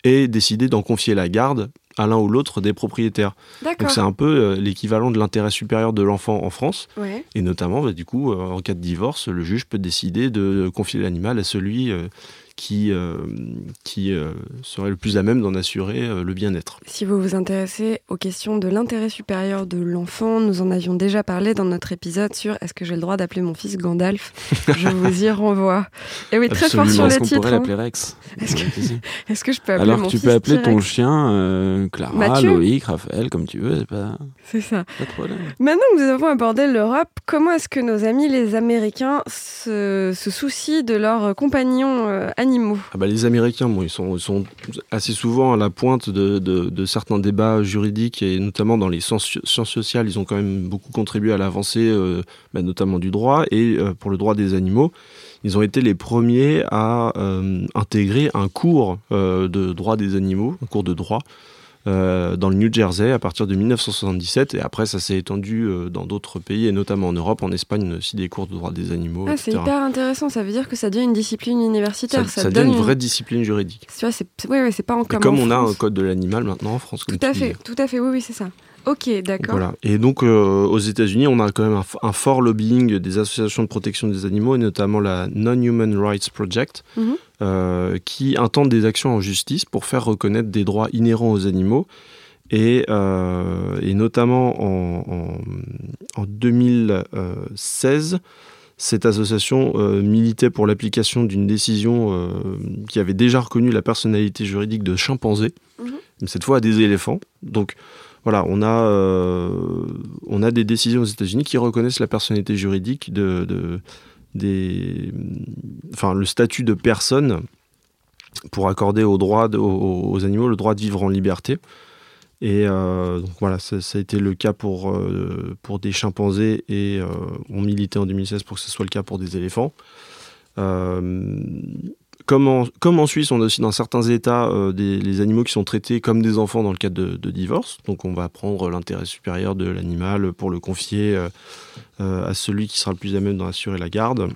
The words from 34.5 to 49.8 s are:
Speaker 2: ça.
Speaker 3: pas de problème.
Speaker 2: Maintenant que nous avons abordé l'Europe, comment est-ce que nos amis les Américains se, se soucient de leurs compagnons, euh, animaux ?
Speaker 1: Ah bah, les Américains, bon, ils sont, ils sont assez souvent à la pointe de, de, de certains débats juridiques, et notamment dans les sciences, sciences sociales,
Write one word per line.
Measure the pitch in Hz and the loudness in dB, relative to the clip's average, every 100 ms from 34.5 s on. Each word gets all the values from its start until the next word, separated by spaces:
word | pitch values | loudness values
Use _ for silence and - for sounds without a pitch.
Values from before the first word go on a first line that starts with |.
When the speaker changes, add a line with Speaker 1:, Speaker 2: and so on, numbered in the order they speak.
| 226 | -6
Speaker 2:
ça. | 202 208 175 - | -4 -6 -6 -10
Speaker 3:
pas | |
de | - | -8
problème. | - - 196 160 135 | -8 -8 -8 -10 0
Speaker 2:
Maintenant | 269 339 523 | 2 4 6
que | 359 | 6
nous | 269 | 4
avons | 262 320 | 2 2
abordé | 269 233 226 285 | 2 2 2 2
l'Europe, | 233 214 269 339 - | 4 2 0 -2 -6
comment | - 302 320 | -2 2 4
est-ce | 330 - | 2 -2
que | 277 | -2
nos | 240 214 | 0 0
amis | 220 254 302 | 2 2 2
les | 262 220 | 2 2
Américains | 220 233 233 214 - 262 285 - | 2 2 2 0 -2 -2 -2 -4
se, | - - - 233 208 202 196 190 | -12 -14 -12 -6 -2 0 0 0
se | 180 202 | -2 -6
soucient | - 277 - - 311 | -4 -6 -4 -2 0
de | 233 | 2
leurs | 220 214 226 208 | 2 2 2 0
compagnons, | 196 285 269 254 254 269 254 220 | 0 0 2 2 2 2 0 0
euh, | 196 - | -2 -4
animaux ? | - 254 247 214 208 - | 0 2 2 2 -2 -6
Speaker 1:
Ah | 95 | -2
bah, | |
les | 98 110 | 0 2
Américains, | 117 120 120 123 123 | 4 4 2 2 0
bon, | 101 | 0
ils | 85 | -2
sont, | - 92 | -4 -4
ils | 90 | -4
sont | - 101 98 - - - - | -2 -2 -4 -12 -14 -14 -6
assez | 110 110 | -4 -4
souvent | 107 117 120 131 | -2 0 2 4
à | 113 | 4
la | 104 | 2
pointe | - 127 127 113 | 2 2 2 0
de, | 95 98 101 | 0 2 2
de, | 92 92 90 | 2 0 0
de | 87 | -4
certains | 95 110 - 107 | -2 -4 0 0
débats | 101 101 110 110 | 2 2 2 2
juridiques, | 101 104 107 104 117 - | 2 0 -2 -2 -4 -2
et | 98 92 | -2 0
notamment | 98 - 107 113 | -2 0 2 2
dans | 95 | 2
les | 85 | -2
sciences, | - 110 - - | -2 -2 -2 -6
sciences | - - 113 | -2 -2 0
sociales, | 120 | -4